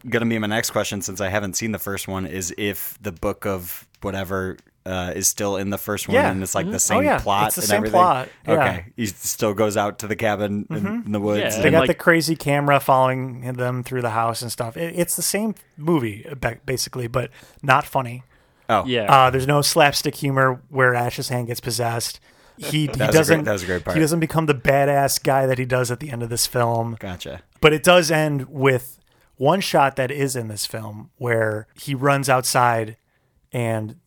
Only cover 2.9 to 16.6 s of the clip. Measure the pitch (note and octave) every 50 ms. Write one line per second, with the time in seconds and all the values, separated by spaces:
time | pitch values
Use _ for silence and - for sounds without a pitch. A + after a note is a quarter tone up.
2.9 | - - - G#2 F2 D#2+ - G#2 G2 - - G#2 G2 F#2 F2 F2 - - - _
3.9 | _ _ - G2+ F#2+ G2 G2 F2 F#2+ F#2+ F#2 F#2 - - _ _ _ _ _ F#2
4.9 | F#2 F#2 F2+ F2+ D#2 F2+ F#2+ - - - G#2+ G2+ G2 F#2+ G2 G2 G2+ G2 - -
5.9 | G#2 G2 - - - B3 G3 F#3 G2+ F#2+ F#2+ F2+ - G2+ F#2 F2 G3+ F#3 - -
6.9 | G#3 A#3 C#4+ D4 A#3 C#3 A2 - G2 G2+ G#2 A2 - F3+ F#3 G#3 G#3 G#3 G#3+ A2
7.9 | G#3 F3+ F3+ F3+ D3 B2+ C3 - - - - - - D#3+ C#3 A2 F#2 F2 E2+ G#2
8.9 | - - A#2 G2+ F2+ - - - - - A#2+ G#2+ G2+ F#2+ A2 G#2+ G2+ A2 G2+ G#2
9.9 | G2+ - - G2+ G#2+ F2+ A#2 G#2+ G#2 G2 G#2+ G2+ G2+ G#2 G2+ - E3 G#2+ G2+ G2
10.9 | - - - G#2 G#2 G#2 G2+ G#2 G#2 G#2 - A#2+ A2 A2 - D3+ D3 E3 E3 E3
11.9 | E3 - - F3+ E3+ E3 D3 D3+ E3 - - D3 C#3+ C#3+ C#3+ C#3+ C#3+ C#3 - -
12.9 | C3+ C3 C3 C3 C3 C3 C3 C3 A#2+ B2 B2+ B2+ B2+ B2 B2 B2 B2+ B2+ B2 -
13.9 | B2+ B2+ A#2+ A#2 G#2+ A2+ A2+ A2+ A2+ - B2 A#2 - - B2+ A#2 A#2 D#3+ E3+ E3+
14.9 | E3+ F3 F3 - - - E3+ - - G3 G#3+ A3+ G3 - - _ _ - D3 D#3+
15.9 | F3 D3+ A#2+ A2 G2+ G#2+ A2+ - C#3+ C3 C3 B2 A#2 -